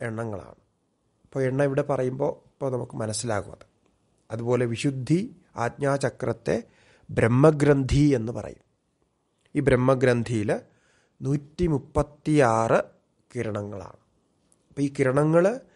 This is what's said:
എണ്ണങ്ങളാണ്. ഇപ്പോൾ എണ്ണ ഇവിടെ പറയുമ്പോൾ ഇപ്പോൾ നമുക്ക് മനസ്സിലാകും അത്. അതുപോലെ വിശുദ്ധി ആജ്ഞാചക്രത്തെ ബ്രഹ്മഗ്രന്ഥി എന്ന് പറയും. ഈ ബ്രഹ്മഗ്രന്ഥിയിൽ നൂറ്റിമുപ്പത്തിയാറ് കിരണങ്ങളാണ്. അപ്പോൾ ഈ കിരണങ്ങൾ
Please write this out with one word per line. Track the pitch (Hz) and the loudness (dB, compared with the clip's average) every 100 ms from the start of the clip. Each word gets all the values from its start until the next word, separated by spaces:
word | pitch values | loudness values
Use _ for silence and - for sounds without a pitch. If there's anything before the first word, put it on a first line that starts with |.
എണ്ണങ്ങളാണ്. | 117 110 117 95 60 - _ _ _ _ _ _ | -10 -8 -8 -10 -14 -20 _ _ _ _ _ _
ഇപ്പോൾ | _ 139 | _ -4
എണ്ണ | 131 131 | -2 0
ഇവിടെ | 143 135 | 0 0
പറയുമ്പോൾ | 139 131 127 131 147 - _ | -2 -2 -4 -4 -6 -6 _
ഇപ്പോൾ | _ 139 | _ -6
നമുക്ക് | 123 117 - | -6 -8 -8
മനസ്സിലാകും | 107 107 120 101 - | -6 -6 -4 -4 -6
അത്. | - - _ _ _ _ _ - | -16 -20 _ _ _ _ _ -12
അതുപോലെ | 113 117 123 | -6 -2 0
വിശുദ്ധി | 120 113 143 131 120 170 240 - _ - | 0 -2 -4 -4 0 0 0 -12 _ -6
ആജ്ഞാചക്രത്തെ | 117 - 139 139 127 - 120 117 - 220 - _ _ _ - | -6 -4 -2 -2 -2 -4 -6 -6 -4 -4 -4 _ _ _ -6
ബ്രഹ്മഗ്രന്ഥി | 117 113 127 156 151 143 139 131 143 147 | 0 2 6 6 6 4 2 2 4 4
എന്ന് | 127 113 | 2 -2
പറയും. | 113 - - _ _ _ _ _ _ _ _ _ | -8 -12 -16 _ _ _ _ _ _ _ _ _
ഈ | 147 | -2
ബ്രഹ്മഗ്രന്ഥിയിൽ | 127 127 127 127 131 120 113 113 104 208 - _ _ _ _ _ | 2 2 4 4 4 2 0 -2 -2 -4 -8 _ _ _ _ _
നൂറ്റിമുപ്പത്തിയാറ് | 131 143 143 - 175 139 - 151 143 - 156 147 120 113 113 165 - _ _ _ _ 123 | -4 -4 -6 -4 -2 -2 -2 -4 -4 -6 0 4 4 4 2 0 0 _ _ _ _ -8
കിരണങ്ങളാണ്. | 110 104 104 101 85 - _ _ _ _ _ _ _ | -6 -6 -8 -12 -16 -20 _ _ _ _ _ _ _
അപ്പോൾ | - | -6
ഈ | 139 139 | -4 0
കിരണങ്ങൾ | 131 139 156 165 190 254 - | 2 2 4 4 2 0 -10